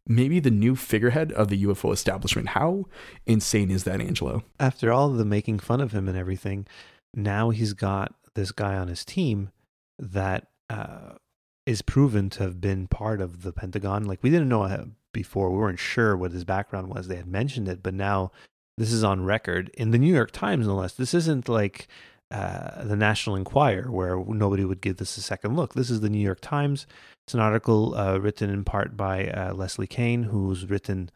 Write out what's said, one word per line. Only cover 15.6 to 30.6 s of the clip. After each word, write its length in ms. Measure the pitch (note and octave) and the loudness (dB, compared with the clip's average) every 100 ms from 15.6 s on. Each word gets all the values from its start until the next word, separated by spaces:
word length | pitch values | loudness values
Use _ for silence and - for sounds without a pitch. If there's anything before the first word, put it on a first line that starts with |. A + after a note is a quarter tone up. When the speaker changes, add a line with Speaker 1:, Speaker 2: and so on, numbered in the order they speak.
| G#2+ F2 | 0 -2
Speaker 2:
sure 400 | - - A2 F#2+ | -4 2 2 2
what 140 | F2+ | -2
his 120 | F2+ | -4
background 480 | E2+ F#2+ G2+ G2 F#2+ | -2 -2 -2 -6 -6
was. 160 | F#2 F#2 | -8 -8
They 100 | F2+ | -8
had 100 | F2 | -6
mentioned 400 | F#2+ C3+ C3 F#2+ | -2 -2 -2 -4
it, 160 | F2+ | -4
but 100 | G2 | -4
now 380 | F#2+ G2 G2 F#2 - - _ _ - | -2 0 0 -2 -6 -20 _ _ -4
this 120 | A2 | 0
is 120 | A2+ | 2
on 200 | G#2+ F#2+ | 2 2
record 460 | F#2 G#2+ - F2+ F#2 - | 2 0 0 -2 -2 -2
in 160 | A2+ | 2
the 80 | A#2 | 4
New 120 | D#3 | 6
York 200 | D#3+ A2 | 4 2
Times, 340 | - - D#3+ G#2+ | -2 -2 0 0
no 120 | G2 | 0
less. 160 | F#2 | -2
This 200 | - B2+ | -4 -2
isn't 340 | F3 D#3+ C#3 A#2+ | 0 2 0 0
like, 400 | A2+ G2+ - - - - _ - | 0 0 -4 -20 -20 -20 _ -12
uh, 520 | G#2+ F#2+ F#2 - - | -8 -6 -6 -10 -8
the 120 | G#2 G#2 | -2 2
National 400 | G#2+ A2 - G2 | 2 2 -2 -4
Enquirer, 560 | F#2+ C#3 C#3+ F#2+ B2+ | 0 2 4 2 -2
where 260 | G2+ F2+ F#2 | -2 -2 -2
nobody 460 | F#2+ G#2+ G2+ G2 F#2+ | -2 0 2 2 0
would 160 | F#2+ | -2
give 160 | G2 F#2 | -4 -4
this 200 | F#2 - | -6 -8
a 40 | |
second 340 | - G2 G#2+ D3+ | -8 -4 -2 0
look. 180 | C3+ | -2
This 160 | - A#2+ | -2 0
is 120 | A2+ | 0
the 80 | G#2+ | 0
New 100 | G#2 | 2
York 220 | G2+ F#2 | 0 -2
Times. 440 | - C#3+ C#3+ C#3 - - - _ - | -4 0 0 -2 -6 -20 -20 _ -4
It's 80 | |
an 60 | A#2+ | 2
article, 560 | G#2+ A2 - A2 A2 - | 4 2 4 4 4 0
uh, 220 | G2 F#2+ | 0 2
written 320 | G2+ - G#2 | 0 0 -2
in 120 | G2 | 0
part 320 | G2 G2+ G2+ G#2+ | 0 0 -2 -2
by, 320 | G2 F#2+ G2 | -2 0 -2
uh, 240 | G2 F#2+ | -4 -4
Leslie 340 | F#2+ F#2 - G2+ | -4 -6 -6 -6
Kean, 360 | - A#2+ A#2+ | -2 0 0
who's 440 | A2+ G#2 F#2+ F#2 | 0 0 0 -2